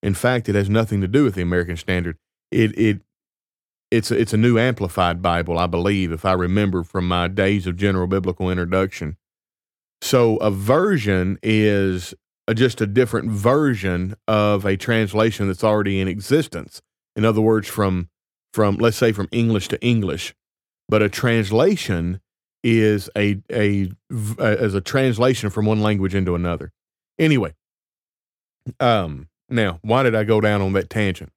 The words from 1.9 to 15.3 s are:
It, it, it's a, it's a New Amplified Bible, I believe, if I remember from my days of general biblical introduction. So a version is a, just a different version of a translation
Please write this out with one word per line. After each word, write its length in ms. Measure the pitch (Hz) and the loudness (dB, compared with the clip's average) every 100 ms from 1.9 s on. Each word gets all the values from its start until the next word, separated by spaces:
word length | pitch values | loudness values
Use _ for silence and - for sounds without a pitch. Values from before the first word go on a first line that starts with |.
| 90 85 80 _ _ _ | -4 -4 -8 _ _ _
It, 260 | - 110 - | 0 0 2
it, 220 | 110 101 _ _ _ _ _ _ _ _ _ | 0 0 _ _ _ _ _ _ _ _ _
it's 200 | 117 107 | -2 0
a, 80 | 117 | 0
it's 140 | 113 | 0
a 40 | 107 | 2
New 200 | 117 117 | 4 4
Amplified 640 | 123 123 95 - 90 85 | 2 0 -4 0 0 0
Bible, 380 | 90 85 85 85 | 0 0 -2 -2
I 80 | 87 | -2
believe, 460 | 87 92 101 92 | 0 0 0 -2
if 100 | 80 | -2
I 80 | 95 | -2
remember 520 | 92 90 101 101 90 | 0 0 0 0 -2
from 240 | 82 95 90 | -4 -4 -2
my 200 | 87 87 | 0 -2
days 400 | 98 98 104 92 | 0 2 2 -2
of 80 | 87 | -2
general 320 | 101 95 90 | 0 0 0
biblical 420 | 98 90 87 92 | 0 -2 -4 -4
introduction. 680 | 90 87 95 98 - 78 - _ _ _ _ _ _ _ _ | -2 -2 0 -2 -4 -10 -10 _ _ _ _ _ _ _ _
So 360 | - 127 120 110 | 0 2 4 2
a 140 | 107 | 0
version 840 | 98 101 139 196 180 101 95 90 98 | -2 2 2 2 0 0 0 0 -2
is 680 | 110 110 107 101 98 90 87 - _ _ - | 0 2 2 2 0 -2 -6 -16 _ _ -4
a, 60 | |
just 280 | 113 127 - | 0 0 0
a 60 | 107 | -2
different 420 | 104 127 113 87 | 2 2 0 -4
version 880 | 104 107 139 151 113 95 90 92 104 - | -2 2 2 2 0 -2 -2 -4 -8 -2
of 380 | 107 104 101 101 | 2 2 0 0
a 120 | 98 | -4
translation 680 | - 113 107 107 113 | 0 0 0 0 0